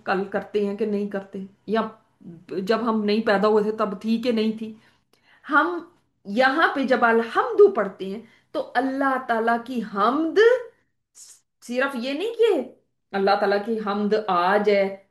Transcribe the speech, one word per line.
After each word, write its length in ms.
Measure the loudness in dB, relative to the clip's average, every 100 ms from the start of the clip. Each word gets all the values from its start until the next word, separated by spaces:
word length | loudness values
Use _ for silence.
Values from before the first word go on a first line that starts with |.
कल 200 | -4 -4 -2
करते 380 | -6 -4 -4 -4
हैं 100 | -4
कि 80 | -4
नहीं 220 | -2 -4
करते, 380 | -8 -10 -14 -14 _ -4
या 120 | -4 -4 -10 _ _ -20 -20 -10
जब 320 | -8 -2 0
हम 180 | 0 0
नहीं 180 | 2 0
पैदा 240 | 2 2 4
हुए 160 | 2
थे 80 | 0 -2
तब 220 | -4 -4 -2
थी 120 | -2
कि 100 | 0
नहीं 240 | 0 -2 -4
थी। 180 | -10 -16 _ _ _ _ _ _ 0
हम 460 | 0 2 -4 -12 _ _ _ -6
यहाँ 420 | 0 2 2 0 0
पे 100 | 0
जब 180 | 2 4
अलहम्दु 640 | 2 0 -2 0 6 6
पढ़ते 400 | 6 -4 -6 -10
हैं 140 | -10 -14 _ _ -8
तो 40 |
अल्लाह 580 | -4 -4 -2 -2 -2 -2 -2
ताला 300 | -2 0 -2
की 200 | -4 -8
हम्द, 580 | -6 0 0 0 0 4 6 4 -2 _ _ _ _ -20 -20 -20 _ _
सिर्फ 320 | -6 -2 -2 -2
ये 180 | -6
नहीं 180 | -4 -6
कि 180 | 2 2 2 -2 -12 _ _ _
अल्लाह 260 | -2 2 2
ताला 160 | 2 0
की 180 | -2 -4
हम्द 360 | -4 -2 0 0 0
आज 400 | 0 2 2 4
है 400 | 2 0 -4 _